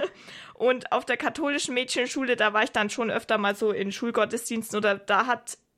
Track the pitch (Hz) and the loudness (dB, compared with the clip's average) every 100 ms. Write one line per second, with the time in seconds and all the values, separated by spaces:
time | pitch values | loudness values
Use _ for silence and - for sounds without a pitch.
0 | - - - - - - 247 254 - 240 | 0 -8 -18 -18 -18 0 2 2 0 -2
1 | 254 240 285 247 294 285 - 247 254 - | 0 -2 -2 0 0 0 -2 -2 -2 -2
2 | 247 285 254 233 214 208 294 226 208 - | -2 -2 0 2 2 2 2 2 0 0
3 | 226 220 - 220 202 202 220 196 196 196 | -2 -2 0 2 2 2 0 0 -2 -2
4 | 233 233 214 226 - 226 226 208 208 202 | -2 2 2 0 -4 -6 -4 0 2 2
5 | 196 202 247 233 - - _ | 2 2 2 -2 -4 -16 _